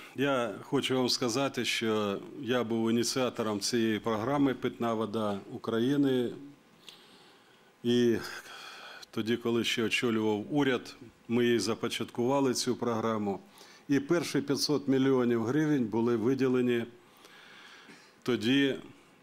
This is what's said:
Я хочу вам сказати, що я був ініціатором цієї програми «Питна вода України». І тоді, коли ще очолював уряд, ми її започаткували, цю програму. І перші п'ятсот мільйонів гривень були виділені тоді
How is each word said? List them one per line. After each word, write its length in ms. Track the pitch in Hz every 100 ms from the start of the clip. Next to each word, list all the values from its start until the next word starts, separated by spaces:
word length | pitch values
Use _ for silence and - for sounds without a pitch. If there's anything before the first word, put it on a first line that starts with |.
| - -
Я 400 | 143 131 113 92
хочу 340 | - 135 127 131
вам 140 | 123
сказати, 560 | - 123 120 135 127 107
що 540 | - 113 107 104 98 - -
я 220 | 117 123
був 280 | 113 113 113
ініціатором 680 | 117 113 135 123 - 107 101
цієї 400 | - 120 113 107
програми 540 | 117 107 117 143 139
«Питна 400 | 127 123 - 117
вода 460 | 110 107 110 107 98 -
України». 800 | 110 - 113 123 143 139 127 117 73 - - _ - - - - - - - _ - _ _
І 340 | 117 123 120 104 - - - - - - - - -
тоді, 260 | 117 110 117
коли 260 | 117 117
ще 200 | 101 -
очолював 600 | 107 - 120 110 110 104 104 147
уряд, 400 | 135 120 - - 113 - -
ми 180 | 120 120
її 140 | 117
започаткували, 920 | 98 104 113 - 110 - 120 139 131
цю 220 | 117 127 110
програму. 640 | 120 113 113 110 104 92 - - - - -
І 120 | 139
перші 420 | 139 170 - 147
п'ятсот 460 | 143 131 - 143 -
мільйонів 580 | 135 135 131 120 117 110
гривень 400 | 147 151 147 110
були 300 | 110 117 117
виділені 680 | 117 127 131 127 123 120 117 - - - - - - - - - - - - -
тоді 520 | - 117 113 139 139 - - - - -